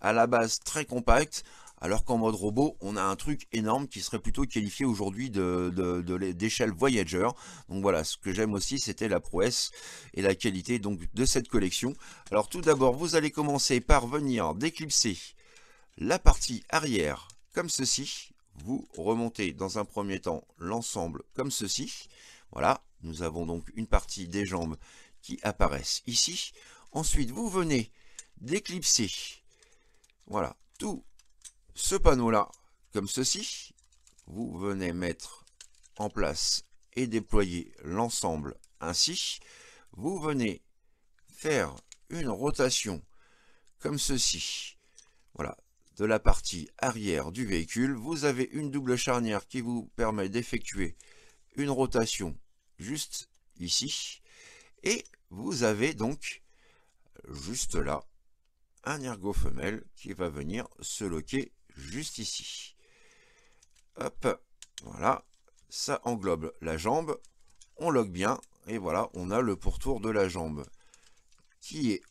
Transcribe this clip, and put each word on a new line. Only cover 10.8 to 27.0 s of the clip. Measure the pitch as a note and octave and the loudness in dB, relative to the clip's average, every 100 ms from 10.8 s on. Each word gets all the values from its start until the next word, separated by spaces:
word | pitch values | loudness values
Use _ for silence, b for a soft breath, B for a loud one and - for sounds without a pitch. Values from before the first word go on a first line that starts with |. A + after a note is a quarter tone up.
| G2+ F#2+ - | 0 -2 -2
de | - | 2
cette | C3 C3+ A#2 | 2 2 2
collection. | A#2 F#2+ - B2 D3 B B - | 2 2 0 -2 -6 B B 0
Alors | G#2 G#2+ | 2 2
tout | F3+ | 2
d'abord, | D#3+ C#3 C3 B2+ | 4 6 6 4
vous | E3+ | 2
allez | E3 D3+ | 2 2
commencer | D#3 D3 C#3 - B2+ | 0 0 2 2 2
par | - C#3+ A#2+ | 6 4 4
venir | D3 C#3+ A#2 E2 E2+ | -2 0 0 0 0
déclipser | D3+ - D#3 - A#2+ F2+ - b b b b b b - | -4 -4 -2 0 0 -2 -8 b b b b b b -4
la | F#2 F#3 | 0 8
partie | - - - A#2+ - | 10 10 6 -4 0
arrière | D#3 D3+ G#2+ D2+ C#2 - - - | 0 4 2 2 0 -8 -20 -6
comme | - F3 | -4 -2
ceci. | - C3 - C#3 - - - _ - | 0 0 0 -4 -10 -14 -20 _ -12
Vous | E2 C3+ - - | -6 -6 -6 -4
remontez | F2+ A2+ A#2 - F#2+ | 0 0 -2 -2 -4
dans | C#2 F#2+ G#2+ | -4 -6 -4
un | G2+ | -6
premier | - G2+ F#2+ | -4 -4 -4
temps | F#2 D#2+ - - | -2 -4 -8 -12
l'ensemble | E2+ A2+ A#2 G#2 E2+ C#2+ - - | -6 -6 -4 -4 -4 -6 -10 -6
comme | C3+ | -4
ceci. | - G2+ - C#3 - - B B B - | -4 -2 -4 -6 -10 -16 B B B -12
Voilà, | - D#2+ C3 - - | 0 2 2 -4 -14
nous | D#2+ D#2 | -12 -6
avons | E2+ D#2+ E2 | -4 -4 -4
donc | E2+ - G#2+ | -6 -8 -8
une | A2+ | 0
partie | - - - F2 | 0 0 -8 -6
des | F#2+ G2 | -4 -2
jambes | F#2 E2 D2+ B B B - | -2 -4 -6 B B B -20
qui | - - | -14 -6
apparaissent | G#2+ - F#2+ C#2+ - - - | -4 2 2 2 -4 -4 -2
ici. | A#2 - F3 - B B B B | 0 0 -2 -8 B B B B
Ensuite, | D3 | -4